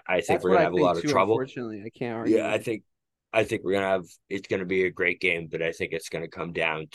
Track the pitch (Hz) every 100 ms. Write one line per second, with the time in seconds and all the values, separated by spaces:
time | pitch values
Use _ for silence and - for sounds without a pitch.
0 | - 90 87 92 92 90 82 90 90 85
1 | 147 110 98 117 131 131 117 107 110 -
2 | 120 113 113 110 - 107 120 107 _ _
3 | _ _ _ 110 107 107 90 98 95 95
4 | 82 _ - 98 - 101 90 95 90 82
5 | 90 87 92 85 80 82 82 - 85 82
6 | - 82 82 92 82 82 80 78 78